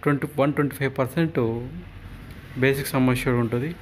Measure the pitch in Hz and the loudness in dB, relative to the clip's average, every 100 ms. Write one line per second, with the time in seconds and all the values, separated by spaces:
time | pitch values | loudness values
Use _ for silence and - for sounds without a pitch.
0 | - 143 151 - 139 147 143 - 139 135 | 2 0 0 2 2 2 0 0 -4 0
1 | 127 - 165 160 117 117 123 165 - - | -2 2 0 2 0 -2 -6 -10 -14 -16
2 | - - - - - - 131 139 139 139 | -16 -16 -16 -16 -14 2 2 2 0 2
3 | 127 123 135 120 117 120 143 175 | 4 4 2 2 2 0 -2 -6